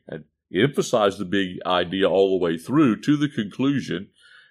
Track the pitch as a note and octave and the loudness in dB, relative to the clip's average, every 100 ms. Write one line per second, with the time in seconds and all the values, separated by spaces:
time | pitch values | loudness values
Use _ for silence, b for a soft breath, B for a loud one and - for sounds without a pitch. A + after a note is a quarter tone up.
0 | - D#2 - _ _ F2+ C3+ C#3+ - A#2 | -14 -16 -16 _ _ 0 0 0 -2 2
1 | G2+ F#2+ F2+ G2 F#2+ F2+ E2+ F2+ F2 F#2+ | 0 0 -4 -2 -2 -4 -2 -2 0 0
2 | F2+ F#2 G2 F#2+ F2 E2+ - C#3+ C#3 G2+ | 2 4 2 2 0 -4 -2 2 2 2
3 | - D3 D3 B2+ G2+ - C3+ C3+ D#2 E2+ | 0 0 0 -4 -8 -2 -2 -2 -4 -8
4 | G#2 b b b b | -8 b b b b